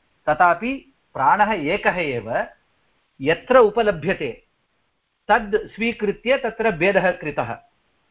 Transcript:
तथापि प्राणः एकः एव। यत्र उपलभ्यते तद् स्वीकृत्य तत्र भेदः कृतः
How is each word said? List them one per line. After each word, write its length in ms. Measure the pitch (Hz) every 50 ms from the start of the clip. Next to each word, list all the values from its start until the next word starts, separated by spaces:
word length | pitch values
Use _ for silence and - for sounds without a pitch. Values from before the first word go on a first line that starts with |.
| _ _ _ _ - 151
तथापि 640 | 151 - 180 175 170 - 220 247 277 269 - _ _ _ _ _ -
प्राणः 400 | 127 135 143 170 202 208 208 220
एकः 420 | 180 143 147 190 202 - 208 170
एव। 500 | 180 165 143 123 117 101 110 127 175 233 - - _ _ _ _ _ _ _ _ _ _ _ _ -
यत्र 360 | 135 147 165 - - - 247 262
उपलभ्यते 840 | 226 208 - 233 220 208 185 156 - 185 185 - 156 120 107 - _ _ _ _ _ _ _ _ _ _ _ _ _ _ _ _ _ - 208
तद् 220 | 240 220 202 214
स्वीकृत्य 840 | 202 - - - 196 226 233 226 - 214 202 190 - - - 269 269
तत्र 340 | 240 220 220 - 220 226
भेदः 400 | 180 147 175 196 190 185 175 185
कृतः 460 | 180 - 160 151 143 147 127 113 107 - _ _ _ _ _ _ _ _ _ -